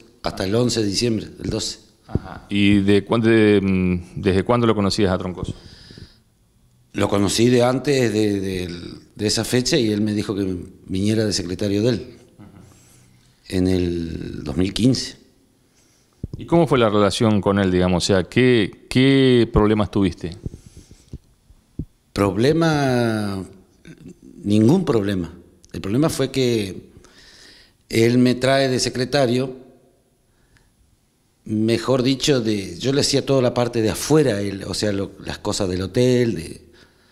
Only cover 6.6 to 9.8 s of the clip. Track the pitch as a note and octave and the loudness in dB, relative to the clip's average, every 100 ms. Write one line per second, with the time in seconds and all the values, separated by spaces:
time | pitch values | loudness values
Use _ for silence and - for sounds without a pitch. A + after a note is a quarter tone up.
6.6 | _ _ _ G#2 G2+ G2+ G2 G#2+ A#2+ B2 | _ _ _ -4 0 2 0 2 4 4
7.6 | A#2+ B2+ D3 C3+ A#2 G#2 G#2+ G2+ F#2+ F#2 | 2 0 0 0 2 2 0 0 -4 -6
8.6 | F2+ F2 F2 D2+ - - G#2 - G#2+ B2+ | -6 -10 -14 -18 -18 -6 -2 -2 0 -2
9.6 | B2+ D#3+ | 0 0